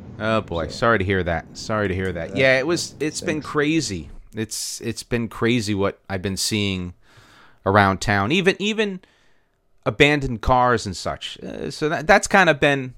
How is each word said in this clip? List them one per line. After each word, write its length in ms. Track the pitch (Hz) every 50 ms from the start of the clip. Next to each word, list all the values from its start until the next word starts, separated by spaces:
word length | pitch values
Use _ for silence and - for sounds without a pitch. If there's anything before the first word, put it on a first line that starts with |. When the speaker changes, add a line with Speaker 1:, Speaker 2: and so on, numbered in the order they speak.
| - - - -
Speaker 1:
Oh, 220 | 107 110 110 110
boy. 240 | - - 85 82 80
Speaker 2:
So 60 | -
Speaker 1:
Sorry 260 | - - 120 117 113
to 80 | 101 92
hear 180 | 101 98 92 87
that. 340 | 85 82 80 - - -
Sorry 300 | - - - 110 107 104
to 80 | 92 87
hear 160 | 95 95 95
that. 240 | 82 85 82 82 -
Speaker 2:
Yeah. 200 | 135 135 131 131
Speaker 1:
Yeah, 40 | 131
it 80 | 131
was, 280 | 165 175 143 - - - -
it's 220 | 147 156 151 -
been 140 | - 180 156
Speaker 2:
Thanks. 120 | 151 -
Speaker 1:
crazy. 640 | - - 151 143 151 165 165 131 107 98 82 71 67 - - - - -
It's, 460 | 110 110 - - - - - - -
it's 220 | - 117 110 - -
been 260 | - 123 117 117 101
crazy 440 | - - 117 113 123 123 104 107 107
what 280 | 95 98 98 - _ _ -
I've 120 | 98 95
been 140 | 87 98 95
seeing 580 | 92 - - - - 101 98 95 92 90 87 - - _ _ _ - - - - - - - - _ -
around 360 | 98 98 104 101 98 95 90
town. 320 | - - 101 101 98 113 165
Even, 240 | 196 165 190 - -
even 400 | 196 208 214 214 214 202 185 180 - _ _ _ _ _ _ _ _ _ _ _ _ _ _ _ -
abandoned 560 | 139 107 - 147 147 151 147 135 127 120 104
cars 440 | - 131 127 127 123 123 120 107 -
and 120 | 104 87
such. 420 | - - 87 69 - - - - -
Uh, 300 | - - 55 - 65 -
so 160 | - - 156
that, 200 | 151 165 - 147
that's 200 | 185 196 208 -
kind 220 | - - 196 185 165
of 100 | 151 135
been 340 | 160 143 139 135 127 127 -